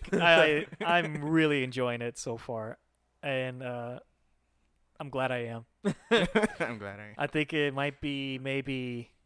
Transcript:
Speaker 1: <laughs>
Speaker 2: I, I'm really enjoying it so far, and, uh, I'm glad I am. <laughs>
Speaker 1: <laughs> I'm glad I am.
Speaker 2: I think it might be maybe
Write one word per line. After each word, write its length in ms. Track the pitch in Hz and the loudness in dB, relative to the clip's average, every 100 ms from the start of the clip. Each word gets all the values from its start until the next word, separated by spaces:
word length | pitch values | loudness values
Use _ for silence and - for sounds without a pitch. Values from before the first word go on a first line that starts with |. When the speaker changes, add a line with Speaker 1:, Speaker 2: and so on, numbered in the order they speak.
Speaker 1:
<laughs> 120 | - | -2
Speaker 2:
I, 500 | 185 170 165 156 151 202 - | 4 8 8 8 4 -2 -4
I'm 380 | 208 175 156 151 | 2 2 2 -4
really 420 | 147 160 151 143 | 2 4 4 2
enjoying 360 | 127 123 123 120 | 0 -2 -2 -2
it 160 | 120 - | -6 -6
so 220 | 131 113 | -8 -8
far, 400 | - 113 110 123 _ _ _ _ | -6 -8 -8 -12 _ _ _ _
and, 400 | 147 131 131 127 | -4 -2 -4 -6
uh, 360 | 127 123 120 123 - _ _ _ _ _ _ _ _ - | -8 -6 -8 -10 -16 _ _ _ _ _ _ _ _ -12
I'm 120 | 147 | -8
glad 200 | 127 131 | -2 0
I 140 | 123 | -2
am. 220 | 117 117 - | -4 -8 -12
<laughs> 0 | _ | _
Speaker 1:
<laughs> 80 | 202 - - 226 180 214 214 - | -4 -4 2 2 4 2 0 0
I'm 200 | 135 113 | -4 -4
glad 200 | 101 101 | -10 -10
I 80 | 104 | -14
am. 40 | 107 | -6
Speaker 2:
I 80 | 143 | -2
think 260 | 156 147 | 0 0
it 220 | 156 143 | 0 0
might 260 | 135 143 139 | 0 -4 -4
be 380 | 147 139 135 131 | -6 -4 -4 -4
maybe 720 | 135 135 131 131 123 120 120 _ | -4 -4 -2 -4 -4 -6 -10 _